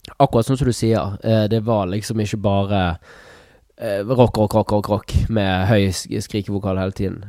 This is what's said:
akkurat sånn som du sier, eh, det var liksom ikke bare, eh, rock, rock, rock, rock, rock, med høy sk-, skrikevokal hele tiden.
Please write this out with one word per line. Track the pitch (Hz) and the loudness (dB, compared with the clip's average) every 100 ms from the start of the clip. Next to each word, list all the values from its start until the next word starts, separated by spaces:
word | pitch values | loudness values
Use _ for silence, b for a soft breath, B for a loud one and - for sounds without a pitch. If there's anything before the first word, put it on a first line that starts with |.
| - - | -16 0
akkurat | 139 120 113 | 2 2 0
sånn | 131 | 0
som | 135 | 0
du | |
sier, | 113 113 110 95 101 | 0 0 0 -2 -4
eh, | - 110 107 | 0 2 2
det | 113 107 | 0 0
var | 110 92 | 0 0
liksom | 104 101 110 | -2 -4 -4
ikke | 104 110 | -2 -2
bare, | 101 98 98 101 87 85 B B B B B B B - | 0 0 0 0 0 -2 B B B B B B B -10
eh, | 113 101 | -6 -4
rock, | 104 127 117 - | -2 2 4 4
rock, | 107 | 2
rock, | 110 104 | 2 2
rock, | 104 104 | 0 0
rock, | 104 - - - | -2 0 0 0
med | 110 98 92 92 | 0 0 0 2
høy | 110 98 | 4 2
sk-, | 92 - 107 | -2 -6 -8
skrikevokal | - 107 98 101 98 95 | -4 -6 -4 -4 -2 -2
hele | 95 | -4
tiden. | - 95 90 | -4 -6 -6